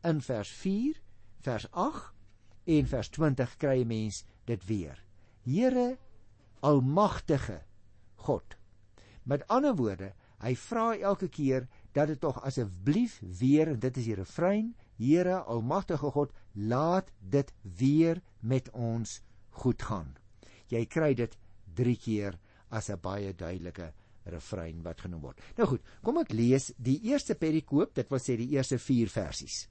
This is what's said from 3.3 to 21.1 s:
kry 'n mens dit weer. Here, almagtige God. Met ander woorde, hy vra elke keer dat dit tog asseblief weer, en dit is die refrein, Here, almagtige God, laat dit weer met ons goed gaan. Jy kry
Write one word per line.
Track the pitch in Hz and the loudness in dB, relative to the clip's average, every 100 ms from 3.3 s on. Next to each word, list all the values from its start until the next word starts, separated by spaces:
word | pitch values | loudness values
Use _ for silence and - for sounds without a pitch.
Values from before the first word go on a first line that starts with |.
| 131 123 - | 2 -2 0
kry | 143 131 | 2 2
'n | 117 | 2
mens | 110 107 - - - - | -2 -4 -6 -14 -14 -6
dit | 110 92 | -6 -2
weer. | 107 78 67 - - - - | -4 -4 -12 -20 -20 -20 -10
Here, | 127 156 254 247 247 262 - - - - - - | -2 2 4 2 0 -4 -14 -20 -20 -20 -20 0
almagtige | 139 143 127 165 208 - - 139 - 87 - - - - - - | 4 6 6 4 4 2 0 0 0 -10 -14 -20 -20 -20 -20 -10
God. | - 113 - - - - - - - - | -2 -2 -4 -20 -20 -20 -20 -20 -20 -14
Met | - 139 - | -2 -2 2
ander | 233 294 190 | 2 4 2
woorde, | 110 92 95 - - - | 0 -2 -10 -14 -20 -8
hy | 113 127 | -4 -4
vra | - 226 226 220 | -2 -2 0 0
elke | 202 196 180 | 0 0 -4
keer | - 139 131 127 - - | 0 2 2 -2 -16 -4
dat | 143 151 | 0 0
dit | 151 | 0
tog | 156 - | -2 -2
asseblief | 135 131 107 90 98 180 240 - 90 90 | -4 -4 -4 -2 0 2 2 -2 -14 0
weer, | 127 147 160 | 6 6 4
en | 127 | 0
dit | 127 127 | -2 -2
is | 113 | -4
die | 101 | -4
refrein, | 95 - 175 208 226 233 - - | -6 0 2 2 -2 -8 -20 -4
Here, | 120 165 180 185 | 4 4 4 0
almagtige | - 117 117 175 185 156 143 | -2 -4 0 -2 0 -2 0
God, | 143 147 - - | 0 -2 -4 -14
laat | 101 104 123 160 185 190 - | -6 0 2 2 0 -2 -16
dit | 95 139 139 - | 0 0 0 -8
weer | 98 87 131 147 165 170 - - | -16 0 4 6 4 2 -6 -10
met | 113 131 127 | 0 0 -2
ons | 120 117 117 107 - - - - | -6 -4 -2 -4 -10 -16 -20 -20
goed | - 131 113 | -2 0 0
gaan. | - 104 73 69 - - - - - | -4 -6 -8 -16 -20 -20 -20 -20 -6
Jy | 117 113 | -4 -2
kry | 160 151 | 2 2